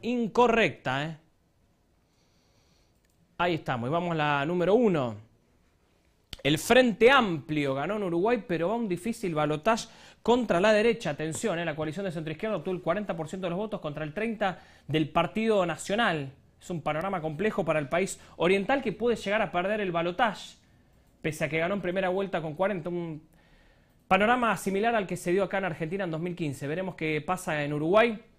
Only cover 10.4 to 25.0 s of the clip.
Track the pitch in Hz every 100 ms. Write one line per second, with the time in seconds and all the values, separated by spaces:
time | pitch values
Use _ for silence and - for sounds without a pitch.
10.4 | 220 170 208 214 233 226 165 143 160 156
11.4 | 220 170 165 156 156 151 196 165 156 156
12.4 | 220 190 190 180 160 190 202 170 147 190
13.4 | 185 175 214 208 151 147 156 151 226 214
14.4 | 196 - - - - 156 156 226 - 220
15.4 | 220 208 175 156 - 202 220 160 139 -
16.4 | _ _ - 170 151 156 190 185 160 151
17.4 | 214 208 160 156 139 170 190 - - -
18.4 | 170 196 190 277 233 - 240 214 196 214
19.4 | 185 175 185 214 190 170 170 180 233 175
20.4 | - - _ _ _ _ _ _ 160 151
21.4 | 156 160 170 196 180 185 185 185 196 175
22.4 | 156 147 196 190 170 175 170 156 - _
23.4 | _ _ _ _ _ _ - 190 214 254
24.4 | 233 185 196 196 226 233